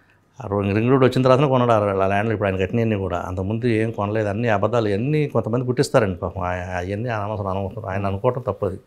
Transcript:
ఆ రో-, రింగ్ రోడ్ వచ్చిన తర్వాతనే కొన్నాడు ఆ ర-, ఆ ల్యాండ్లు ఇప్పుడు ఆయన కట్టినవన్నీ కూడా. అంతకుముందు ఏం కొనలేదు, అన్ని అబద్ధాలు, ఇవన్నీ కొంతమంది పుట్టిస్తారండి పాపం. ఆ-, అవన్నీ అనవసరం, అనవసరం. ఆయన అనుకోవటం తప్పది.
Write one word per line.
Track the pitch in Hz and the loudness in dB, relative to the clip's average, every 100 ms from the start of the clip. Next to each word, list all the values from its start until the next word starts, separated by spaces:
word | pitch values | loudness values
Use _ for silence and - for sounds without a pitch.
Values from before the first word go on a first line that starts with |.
| _ _ _ - 98 | _ _ _ -14 -4
ఆ | |
రో-, | 101 | -2
రింగ్ | 101 101 117 | 0 2 4
రోడ్ | 135 | 4
వచ్చిన | 127 131 | 4 4
తర్వాతనే | 131 131 147 | 4 6 4
కొన్నాడు | 131 120 | 4 4
ఆ | 113 | 4
ర-, | 104 98 | 2 2
ఆ | 95 | 2
ల్యాండ్లు | 101 110 | 2 0
ఇప్పుడు | 104 101 | 0 0
ఆయన | 92 | 0
కట్టినవన్నీ | 95 117 113 104 | 0 0 0 0
కూడా. | 95 87 87 | -2 -4 -4
అంతకుముందు | 92 95 113 123 | -4 -4 -2 0
ఏం | 110 113 | 0 0
కొనలేదు, | 113 101 110 104 | -2 -2 -2 -2
అన్ని | 101 120 | -2 0
అబద్ధాలు, | 101 107 120 107 | 2 2 0 0
ఇవన్నీ | 98 127 151 143 | 0 0 0 0
కొంతమంది | 117 110 117 127 | -2 -2 -2 -2
పుట్టిస్తారండి | 127 131 135 104 87 | 0 2 2 2 0
పాపం. | 92 92 | -6 -4
ఆ-, | 90 | -4
అవన్నీ | 90 90 90 90 101 123 | -4 -4 -6 -4 -4 -4
అనవసరం, | 110 101 107 98 | -4 -4 -4 -4
అనవసరం. | 95 98 - 101 | -4 -6 -8 -6
ఆయన | 95 98 | -4 -2
అనుకోవటం | 98 127 123 117 | 0 0 0 -2
తప్పది. | 95 98 95 | -4 -4 -4